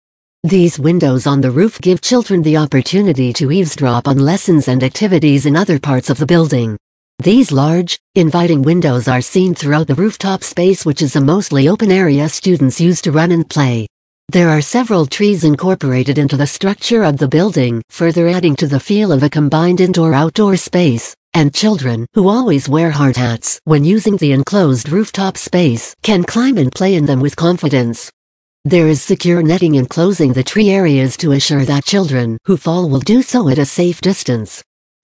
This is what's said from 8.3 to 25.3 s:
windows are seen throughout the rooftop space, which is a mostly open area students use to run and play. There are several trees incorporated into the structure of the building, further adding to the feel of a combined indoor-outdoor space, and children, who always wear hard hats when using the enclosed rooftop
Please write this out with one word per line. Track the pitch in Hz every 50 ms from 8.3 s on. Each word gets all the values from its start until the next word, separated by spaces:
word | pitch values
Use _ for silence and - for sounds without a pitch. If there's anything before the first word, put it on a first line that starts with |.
| 135 175 175 175 165 143 131
windows | - 175 180 170 151 123 123 113
are | 139 127 127
seen | 123 - - 190 185 185 170
throughout | - 156 143 147 151 160
the | 151 147
rooftop | 139 190 220 208 - - 196 190 190 -
space, | - - - 175 185 196 - -
which | 165 139 -
is | 160 139 -
a | 151
mostly | 139 135 165 202 196 - 156 139 135 151
open | 196 - 226 208 185
area | 190 190 165 139 139 147 156
students | - - - 196 180 147 139 131 - -
use | 165 170 180 156 -
to | 170 139
run | 156 160 175
and | 180 165 156 -
play. | - 156 143 131 120 117 110 - - _ _ _ _ _ _ -
There | - 185 175 165
are | 156 151
several | 143 - - 240 254 226 220 180 156
trees | 139 - - 208 208 208 175 156
incorporated | 156 147 135 - 185 190 - - 139 127 127 127 131 139 151
into | 143 135 -
the | 135 143 135
structure | - - - 190 208 - - - 233 226 214
of | 160 143
the | 135 156 135
building, | 127 156 180 214 180 - 127 123 117 117 113 -
further | - - 170 170 160 175 170
adding | 170 175 185 175 170 143
to | - -
the | 143 143 135
feel | - - 208 208 214 202 156
of | 131 139
a | 147
combined | - 156 147 143 131 156 165 175 180 175
indoor-outdoor | 185 180 180 175 165 160 151 135 151 165 - - 214 202 196
space, | 170 - - - 180 180 156 120 113 - - - - _ _ -
and | 165 156 143 135
children, | - - 214 214 170 131 127 117 113 117 - -
who | 214 185 190
always | 208 240 254 233 160 139 135 -
wear | 131 156 165 165
hard | 151 143 147 135 123
hats | 123 123 120 117 113 - - - - -
when | 160 156 147 143
using | 160 196 220 - 220 202
the | 185 - 143 139
enclosed | 131 139 - 196 208 185 147 131 120 - 147
rooftop | 151 196 220 - - - 196 190